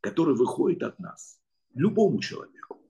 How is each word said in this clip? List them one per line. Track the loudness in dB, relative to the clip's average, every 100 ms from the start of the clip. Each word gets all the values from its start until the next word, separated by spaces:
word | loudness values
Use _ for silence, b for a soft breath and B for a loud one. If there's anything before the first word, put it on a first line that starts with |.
которая | -4 0 2
выходит | 4 2 2 0 0
от | -4 -10
нас, | -16 -16 -20 -20 _ _ _
любому | 0 0 4 2 2
человеку | -4 -10 -16 -20 -18 -18 _